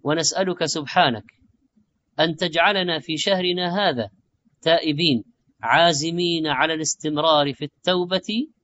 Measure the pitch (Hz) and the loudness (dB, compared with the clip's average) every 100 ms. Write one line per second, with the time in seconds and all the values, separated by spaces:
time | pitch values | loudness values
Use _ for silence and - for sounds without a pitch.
0 | 139 160 151 175 190 175 160 160 139 185 | -2 0 0 -2 -2 -2 -2 -4 -2 2
1 | 156 110 - _ _ _ _ _ _ _ | 2 0 -10 _ _ _ _ _ _ _
2 | _ - 160 156 180 160 180 196 180 160 | _ -2 -2 0 -4 2 2 2 -2 -4
3 | 151 156 202 190 180 180 180 185 196 127 | -6 -4 -2 0 0 -2 -2 0 0 0
4 | 104 _ _ _ _ _ 160 165 160 147 | -6 _ _ _ _ _ 2 2 2 0
5 | 170 120 - _ _ _ 113 139 170 143 | 2 0 -2 _ _ _ 2 4 4 2
6 | 160 170 175 165 156 131 156 160 151 - | -2 -2 -2 -2 -2 0 0 0 -4 -4
7 | 156 151 160 151 143 131 147 _ - 180 | -4 0 2 2 2 -4 -12 _ -2 -2
8 | 175 185 180 220 311 _ | -2 -4 -2 -4 -6 _